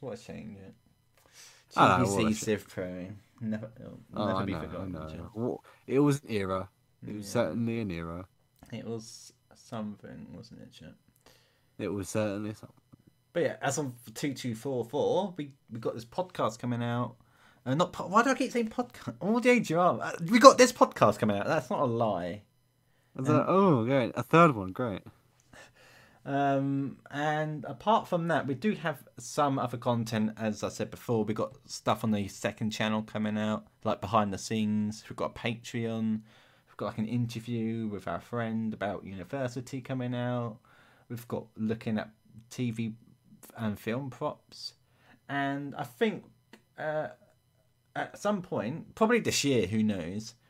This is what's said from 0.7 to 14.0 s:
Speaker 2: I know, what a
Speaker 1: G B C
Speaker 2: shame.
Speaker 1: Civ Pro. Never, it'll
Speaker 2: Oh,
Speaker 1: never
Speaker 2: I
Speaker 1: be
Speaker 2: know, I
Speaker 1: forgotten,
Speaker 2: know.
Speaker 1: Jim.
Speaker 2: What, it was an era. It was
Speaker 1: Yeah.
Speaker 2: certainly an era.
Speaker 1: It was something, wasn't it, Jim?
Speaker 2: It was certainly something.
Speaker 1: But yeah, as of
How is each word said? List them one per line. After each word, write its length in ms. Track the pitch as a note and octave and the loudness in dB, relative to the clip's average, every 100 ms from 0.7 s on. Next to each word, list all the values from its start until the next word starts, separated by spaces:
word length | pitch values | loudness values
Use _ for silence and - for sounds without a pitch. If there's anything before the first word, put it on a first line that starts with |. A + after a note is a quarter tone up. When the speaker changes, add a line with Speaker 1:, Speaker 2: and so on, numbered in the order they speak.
| - _ _ _ _ _ - - - _ - | -20 _ _ _ _ _ -20 -20 -20 _ 4
Speaker 2:
I 220 | C3+ F#2 | 6 8
know, 60 | - | 4
what 100 | G2 | 4
a 20 | |
Speaker 1:
G 60 | A2 | 2
B 40 | |
C 60 | G#2+ B2 | 2 0
Speaker 2:
shame. 60 | G2+ | -2
Speaker 1:
Civ 100 | - | -2
Pro. 380 | - F2+ F2+ F#2 G#2 - _ | -8 -8 -8 -12 -14 -20 _
Never, 300 | A2 G#2+ G#2+ - | -6 -6 -8 -14
it'll 220 | - - - | -16 -16 -12
Speaker 2:
Oh, 120 | - G#2 | -4 -2
Speaker 1:
never 100 | F#2+ | 0
Speaker 2:
I 60 | |
Speaker 1:
be 80 | G2 | -2
Speaker 2:
know, 60 | E2+ | -4
I 20 | |
Speaker 1:
forgotten, 300 | D#2 E2+ F#2+ | -6 -8 -8
Speaker 2:
know. 160 | E2+ D#2 | -8 -10
Speaker 1:
Jim. 180 | D#2+ E2+ | -12 -12
Speaker 2:
What, 240 | G#2+ A#2+ D2 - - - | -6 -4 -4 -10 -20 -2
it 120 | C3 | 2
was 240 | D3 C#3 | 4 2
an 80 | - | -2
era. 380 | G#2+ F#2+ F#2+ F#2+ _ _ _ A#2+ | -4 -2 -2 -4 _ _ _ -12
It 80 | G#2+ | -10
was 80 | G2+ | -4
Speaker 1:
Yeah. 60 | |
Speaker 2:
certainly 480 | A#2+ F#2+ G2 A#2 A#2 | -2 0 0 -2 -2
an 100 | G#2+ | -4
era. 340 | E2+ E2 F2 F#2 _ _ _ - | -6 -8 -10 -14 _ _ _ -14
Speaker 1:
It 140 | A2+ G#2+ | -12 -8
was 460 | A2+ A2 - - _ _ | -10 -10 -18 -20 _ _
something, 760 | - - A#2 G#2+ G2+ - - G#2+ | -20 -14 -10 -8 -10 -16 -16 -16
wasn't 260 | F2 - - | -16 -18 -20
it, 100 | - | -20
Jim? 220 | - - - _ _ _ _ _ _ _ - | -20 -20 -20 _ _ _ _ _ _ _ -8
Speaker 2:
It 100 | G#2+ | -4
was 200 | G2+ F#2+ | -4 -2
certainly 460 | A2 G#2+ G2+ G#2+ | -2 0 -2 -6
something. 220 | A2 - - _ - _ _ _ | -8 -14 -20 _ -20 _ _ _
Speaker 1:
But 80 | E3+ | -2
yeah, 140 | C#3 - | 0 0
as 160 | C#3 C3 | -2 -2
of 140 | C#3+ A#2+ | -4 -6